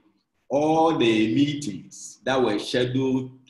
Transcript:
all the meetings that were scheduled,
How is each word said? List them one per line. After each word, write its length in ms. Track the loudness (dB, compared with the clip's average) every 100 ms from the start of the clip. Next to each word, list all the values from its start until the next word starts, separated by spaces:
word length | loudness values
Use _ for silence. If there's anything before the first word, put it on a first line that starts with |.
| _ _ _ _ -4
all 480 | -2 2 2 2 4
the 380 | 2 2 2
meetings 840 | 2 2 0 -6 -10 -14 -20 -20 -12
that 160 | -4 0
were 180 | 0 -2
scheduled, 760 | -2 -2 0 0 0 -2 -4 -14 _